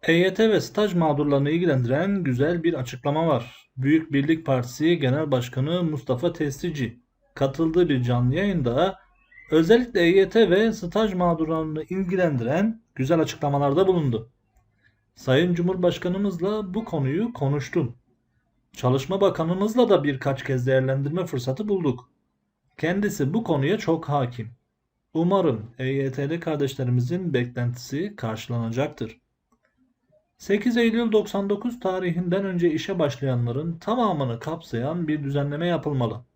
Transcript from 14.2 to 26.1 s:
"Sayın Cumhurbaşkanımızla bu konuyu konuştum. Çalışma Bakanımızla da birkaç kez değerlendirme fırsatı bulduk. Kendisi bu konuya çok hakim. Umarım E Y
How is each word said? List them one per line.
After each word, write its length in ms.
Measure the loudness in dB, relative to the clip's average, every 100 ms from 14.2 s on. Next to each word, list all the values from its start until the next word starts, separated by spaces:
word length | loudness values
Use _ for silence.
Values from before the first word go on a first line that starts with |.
| -6 _ _ _ _ _ _ _ _
"Sayın 400 | _ 0 2 2
Cumhurbaşkanımızla 1200 | 2 0 2 0 0 -4 -2 -2 -2 -4 -4 -4
bu 100 | -6
konuyu 480 | -4 -2 -2 -2 -4
konuştum. 640 | -2 -2 -2 -2 -2 -2 -6 _ _ _ _ _ _ _
Çalışma 480 | -4 0 0 -2 2
Bakanımızla 680 | 2 2 -2 0 0 2 4
da 160 | 4
birkaç 400 | 2 -2 -4 -4
kez 220 | -2 -2 2
değerlendirme 600 | 2 2 -2 -2 -4 -4
fırsatı 420 | -4 -4 -4 -2
bulduk. 420 | 0 0 -4 -10 _ _ _ _ _ _ -6
Kendisi 560 | -2 0 -2 -2 -2
bu 100 | -2
konuya 340 | 0 0 0 0
çok 300 | 0 -2 0
hakim. 420 | -2 -2 -6 -12 -14 _ _ _ _ _
Umarım 560 | 0 2 4 2 0 -6 -6
E 80 | -2
Y 260 | -2 -2